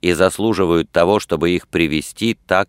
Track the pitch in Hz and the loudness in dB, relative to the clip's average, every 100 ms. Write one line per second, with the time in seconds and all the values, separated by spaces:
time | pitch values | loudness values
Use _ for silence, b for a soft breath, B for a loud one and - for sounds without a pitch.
0 | 87 80 92 - 110 95 90 85 80 80 | 0 2 0 0 -2 0 0 0 0 0
1 | 87 104 - 82 82 87 - 85 82 76 | 2 0 -2 -2 0 -2 -4 -4 -2 -2
2 | - - 113 110 - 92 | -8 -6 -6 -6 -2 -2